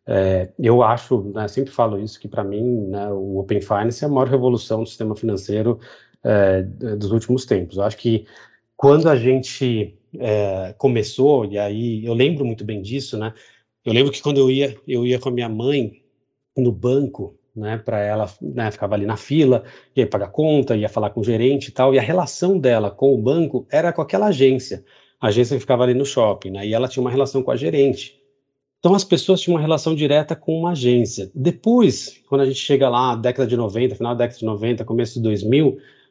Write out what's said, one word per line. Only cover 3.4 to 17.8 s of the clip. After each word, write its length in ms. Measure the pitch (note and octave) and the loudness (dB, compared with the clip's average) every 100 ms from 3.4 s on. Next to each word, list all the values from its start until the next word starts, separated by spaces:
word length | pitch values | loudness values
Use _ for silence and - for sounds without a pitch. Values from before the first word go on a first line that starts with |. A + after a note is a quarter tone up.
| G2 G2+ | -2 -4
Finance 440 | - G#2 A#2 A#2 | -2 -2 -2 -2
é 20 | D3 | -2
a 40 | |
maior 180 | C3+ C3 | 0 2
revolução 540 | C3 B2+ A#2 - A2 | 2 2 0 -2 -6
do 60 | A2+ | -6
sistema 280 | - A2 G#2+ | -6 -6 -4
financeiro, 640 | A2+ F#2+ G2 G#2 A2 A2 - - _ _ | -4 -4 -4 -2 -2 -4 -8 -20 _ _
é, 400 | A2+ G#2 G2 F#2+ | 0 4 4 2
dos 480 | F#2+ F#2 A#2+ G#2 G2+ | -2 -8 -8 -6 -2
últimos 340 | A2+ A#2 B2+ | -2 0 -2
tempos. 340 | - G2 F2 F#2+ | 0 -2 -2 -4
Eu 60 | |
acho 120 | G#2 - | -4 -2
que 300 | A#2+ A2 - - - _ _ - | -2 -2 -4 -20 -20 _ _ 2
quando 320 | C#3 D3+ D#3+ | 6 6 6
a 80 | C3 | 4
gente, 800 | B2 C3 C3 - B2+ A2 G#2 - _ - | 2 0 -2 -4 -2 -2 -4 -10 _ -8
é, 560 | A#2 G#2+ G2+ F#2+ F#2+ - | -2 0 -2 -4 -8 -2
começou, 720 | C3+ A#2 G#2 - C#3+ C3+ G2+ | 0 0 -2 2 2 2 0
e 120 | G2+ | -4
aí 460 | G#2 G#2+ A#2 A2 | -4 -4 -4 -4
eu 80 | A#2 | -2
lembro 320 | A#2 C#3+ D3+ | 0 0 0
muito 200 | B2 A2 | -4 -6
bem 180 | G#2+ G#2 | -8 -10
disso, 360 | G2 C3+ - G#2+ | -8 -8 -8 -8
né, 140 | A2 - _ _ _ _ | -8 -10 _ _ _ _
eu 80 | A#2+ | 0
lembro 200 | A#2 C#3 | 2 2
que 100 | - | 0
quando 160 | D3 C#3 | 0 2
eu 120 | C3 | 4
ia, 260 | C3+ C#3 A2 - | 2 -2 -6 -6
eu 200 | B2 B2 | -2 -2
ia 120 | B2 | -2
com 120 | B2+ | -2
a 20 | |
minha 160 | B2 A#2 | -4 -4
mãe 540 | A2 B2+ C#3+ G#2+ - _ _ _ _ _ C3+ | -4 -2 -2 -4 -10 _ _ _ _ _ -2
no 140 | B2 | 0
banco, 640 | F2+ B2 C3+ C3+ - G2 - _ A2 | 0 0 0 0 -6 -14 -16 _ -10
né, 220 | G#2+ | -8
pra 220 | A2 | -8